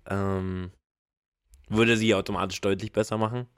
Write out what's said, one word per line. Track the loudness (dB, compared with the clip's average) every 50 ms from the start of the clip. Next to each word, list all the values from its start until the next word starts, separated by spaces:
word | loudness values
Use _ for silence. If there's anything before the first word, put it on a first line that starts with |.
| _ -6
Ähm, | -4 -2 -2 0 -2 -2 -2 -4 -4 -6 -8 -10 -12 _ _ _ _ _ _ _ _ _ _ _ _ _ _ _ -20 -20 _ -2
würde | 2 4 4 4 4 4
sie | 4 4 2
automatisch | 2 2 -2 -2 -2 -2 -2 -4 -4
deutlich | -2 0 0 0 -2 -2 -2
besser | -2 0 0 0 0
machen. | 0 -2 -2 -4 -8 -10 _